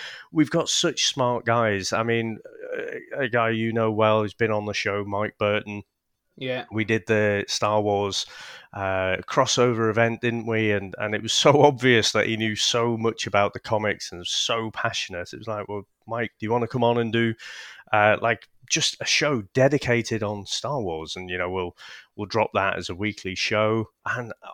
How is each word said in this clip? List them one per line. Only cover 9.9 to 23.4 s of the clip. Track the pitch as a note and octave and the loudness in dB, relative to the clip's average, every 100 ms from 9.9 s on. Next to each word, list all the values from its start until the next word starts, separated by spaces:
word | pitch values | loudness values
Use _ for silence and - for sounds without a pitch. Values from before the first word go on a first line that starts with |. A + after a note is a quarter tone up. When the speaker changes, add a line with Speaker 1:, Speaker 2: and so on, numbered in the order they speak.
| G#2+ A#2 A2+ | 2 2 2
Speaker 1:
didn't | A#2+ A#2 A2+ | -2 -2 -2
we? | A2 A2 | 0 2
And, | G2+ F#2+ F2 | 0 -2 -6
and | G#2+ | -4
it | G#2+ | -4
was | A2+ | -2
so | - D3+ C#3+ | 4 6 8
<laughs> | |
obvious | C#3+ B2+ B2+ A#2+ G#2 | 6 6 6 6 4
that | A2 G#2 | 2 0
he | A2+ | 0
knew | A2 G#2 | -2 0
so | - B2 A#2+ A2+ | 0 0 0 0
much | A2+ A2 - | 0 -2 0
about | G2+ G2+ | 2 2
the | - | 0
comics | - A2 G#2+ - - | -4 0 0 -2 -8
and | F2 F2+ | -10 -6
so | - - A#2 A2+ | -4 -2 -2 -4
passionate. | - A#2 - - F#2 F2 | -4 -4 -4 -6 -8 -10
It | - | -12
was | A2 | -8
like, | G#2+ G2 | -8 -6
"Well, | G#2 G2 _ - | -8 -10 _ -10
Mike, | A#2 A#2 - | -6 -6 -6
do | |
you | G#2+ | -2
wanna | A#2+ A2+ | 0 0
come | B2+ | 2
on | A#2+ A#2+ | 2 4
and | A#2 | 2
do, | A2+ A#2 A2+ - - - - - | 2 0 -2 -10 -16 -18 -20 -2
uh, | G#2+ G#2 G#2 | 4 4 4
like, | A2+ A2 - _ - | 0 -2 -6 _ -6
just | - - - | -2 -2 -4
a | A2+ | -2
show | - D3+ C3+ G2 | 0 2 0 -2
dedicated | - C3+ C#3 - A#2 A2 A2 | 2 4 4 2 0 0 -4
on | G#2 G#2 | -4 -6
Star | F#2+ - A2+ C#3+ | -6 -6 -4 -4
Wars?" | G2 E2 A#2+ F#2 | -4 -6 -6 -10
And, | F2+ | -6
you | F2+ | -4
know, | F2+ | -2
we'll, | F#2 F2+ - - - - | -2 -4 -8 -20 -20 -20
we'll | - G#2 | -10 -4
drop | A2+ - | 0 2
that | G#2+ G2 F2+ | 2 0 -2
as | F2 | -6
a | |
weekly | F2 G#2 G2+ F#2+ | -6 -6 -6 -8
show. | F#2 | -4